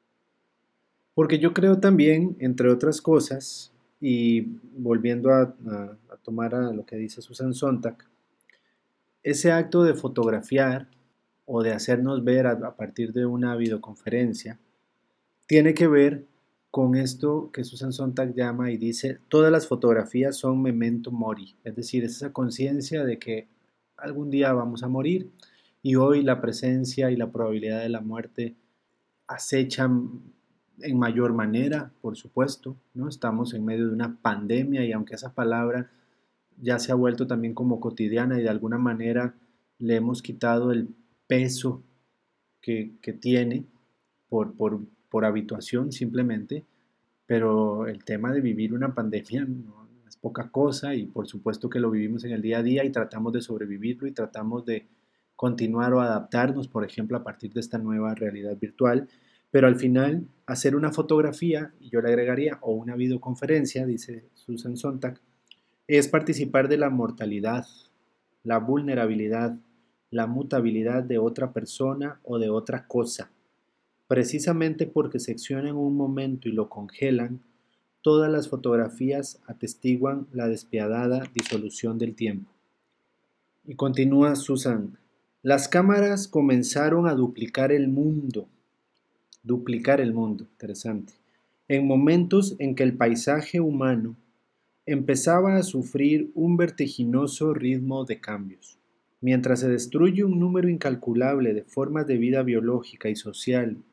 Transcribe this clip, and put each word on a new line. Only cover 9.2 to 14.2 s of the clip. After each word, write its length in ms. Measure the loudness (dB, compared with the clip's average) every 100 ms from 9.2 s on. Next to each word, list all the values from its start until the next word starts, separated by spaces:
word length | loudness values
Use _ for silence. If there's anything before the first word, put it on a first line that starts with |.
ese 280 | -2 2 4
acto 320 | 4 4 4
de 100 | 4
fotografiar 920 | 4 -2 0 0 0 0 2 2 0 -8 _ _ _ _ _
o 160 | -4 0
de 100 | 0
hacernos 520 | -2 0 0 2 0
ver 220 | 2 4 4
a, 40 |
a 240 | 0 -4
partir 380 | -8 -10 -6 -4
de 120 | -2
una 300 | -2 -2 -2
videoconferencia 1040 | 0 -2 -2 -8 -12 -4 0